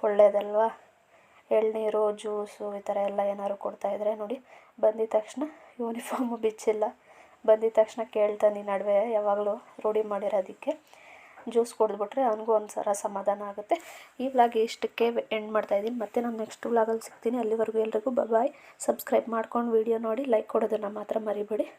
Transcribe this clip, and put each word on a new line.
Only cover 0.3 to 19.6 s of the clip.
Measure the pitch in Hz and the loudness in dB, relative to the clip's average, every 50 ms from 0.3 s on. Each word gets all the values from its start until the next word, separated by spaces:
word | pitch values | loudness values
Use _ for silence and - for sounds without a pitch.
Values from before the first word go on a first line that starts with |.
| 202 202 202 208 208 214 220 226 - - - _ _ _ _ _ _ _ _ _ _ - _ _ 226 220 | 6 4 -2 0 2 2 2 2 0 -6 -20 _ _ _ _ _ _ _ _ _ _ -20 _ _ 2 2
ಎಳ್ನೀರು, | 220 220 220 220 220 214 208 214 214 208 208 208 - | 2 2 0 0 -2 0 2 2 2 2 0 -2 -6
ಜ್ಯೂಸು | 214 208 208 208 208 - - 208 208 202 202 | -6 -6 -6 -6 -8 -10 -10 -10 -8 -8 -8
ಈ | 202 - | -6 -4
ಥರ | 202 196 202 202 | -2 0 0 0
ಎಲ್ಲ | 202 208 202 202 202 | 0 0 0 0 -2
ಏನಾದ್ರು | 202 202 202 202 - - | -2 -4 -4 -4 -4 -6
ಕೊಡ್ತಾಯಿದ್ರೆ | 202 202 - - 202 202 202 208 208 226 214 214 | -8 -8 -4 -4 -4 -4 -2 -2 -2 -2 -2 -6
ನೋಡಿ, | 208 240 247 _ _ - - - _ _ - 214 | -8 -8 -10 _ _ -20 -20 -20 _ _ 0 2
ಬಂದಿದ | 214 214 220 220 220 - | 2 2 2 -4 0 0
ತಕ್ಷಣ | 220 214 - - 254 294 311 - - - - - - 240 | 0 0 -2 -6 -6 -6 -6 -8 -16 -20 -20 -10 -6 -6
ಯೂನಿಫಾರ್ಮು | 226 226 233 240 - - - 262 233 233 226 220 | -6 -4 -6 -6 -6 -4 -2 -2 -2 -2 -2 -2
ಬಿಚ್ಚಿಲ್ಲ, | 220 214 - - 226 214 214 208 190 - _ _ _ - - - _ - _ _ 226 | -2 -2 0 0 0 0 2 0 -2 -4 _ _ _ -20 -20 -20 _ -20 _ _ 4
ಬಂದಿದ | 220 214 220 226 226 - | 6 6 6 2 4 4
ತಕ್ಷಣ | 220 - - - 220 226 - | 4 4 2 -8 -8 -4 0
ಕೇಳ್ತಾನೆ. | 220 208 208 208 208 214 208 208 202 202 | 2 2 2 2 4 4 4 4 2 -4
ಈ | 202 202 | -2 -2
ನಡುವೆ | 190 196 208 202 196 208 240 226 | 0 2 4 4 4 4 4 2
ಯಾವಾಗಲೂ | 208 208 208 202 208 208 208 208 240 - - - - - | 2 2 2 2 2 0 -2 -2 -4 -8 -18 -20 -4 -2
ರೂಢಿ | 214 214 214 220 214 208 | 0 2 2 0 0 -2
ಮಾಡಿರೋದಕ್ಕೆ | 196 208 202 214 202 190 208 208 _ - 269 311 - _ _ - - - - - - - - - - - 240 220 | -2 -2 0 0 0 -2 -2 -8 _ -6 -6 -6 -6 _ _ -20 -20 -20 -20 -20 -20 -20 -20 -20 -14 -12 -2 0
ಜ್ಯೂಸ್ | 233 233 240 - _ | 0 0 0 0 _
ಕುಡಿದ್ಬಿಟ್ರೆ | 220 214 196 208 208 202 - 269 269 | 0 0 0 -4 -6 -4 -2 0 0
ಅವನಿಗೂ | 240 214 220 220 226 226 | 0 0 -2 0 0 0
ಒಂಥರ | 214 214 208 - 220 214 214 202 - | 0 0 -2 -8 -6 -2 -2 -2 -2
ಸಮಾಧಾನ | - 214 202 196 196 208 202 202 208 202 | -4 -6 -6 -2 -2 -2 -2 -2 -6 -10
ಆಗುತ್ತೆ. | 202 208 208 - 339 339 - - - - - - _ _ 254 | -10 -12 -4 -2 -4 -4 -4 -16 -20 -20 -20 -20 _ _ -6
ಈ | 262 262 | -2 2
ವ್ಲಾಗ್ | 254 240 240 233 220 | 2 2 4 4 0
ಇಷ್ಟಕ್ಕೆ | 220 226 - - - 226 _ - 233 233 233 226 220 - 220 | 0 0 -2 -6 -8 -8 _ 0 0 0 0 -2 -4 -4 -6
ಎಂಡ್ | 220 214 214 214 | -6 -6 -2 -2
ಮಾಡ್ತಾಯಿದ್ದೀನಿ. | 214 208 - 208 202 208 226 247 247 214 | -2 -2 0 -2 -2 -2 -2 -4 -6 -8
ಮತ್ತೆ | 202 - 247 240 | -4 -2 -2 -2
ನಾನು | 240 233 220 220 | -2 -4 -6 -8
ನೆಕ್ಸ್ಟ್ | 214 - - - 233 | -8 -10 -10 -6 0
ವ್ಲಾಗಲ್ಲಿ | 233 226 220 220 226 226 - | 2 2 2 2 0 -4 -4
ಸಿಗ್ತೀನಿ. | - - - - 226 240 254 | -10 -18 -4 -4 -2 -2 0
ಅಲ್ಲಿವರೆಗೂ | 226 214 220 226 220 220 220 220 220 | 0 0 0 0 0 0 0 -2 -2
ಎಲ್ರಿಗೂ | 220 220 220 - 269 247 233 | 0 -2 -2 -2 0 0 0
ಬಾಯ್. | - 220 226 220 240 294 - - - - - _ - | 0 2 2 2 2 2 -2 -6 -20 -20 -18 _ -4
ಸಬ್ಸ್ಕ್ರೈಬ್ | - 226 - - - 254 226 226 233 226 | -4 -2 -2 -2 2 2 2 2 0 -4
ಮಾಡ್ಕೊಂಡು | 226 220 - - 240 | -4 -4 -2 -2 -2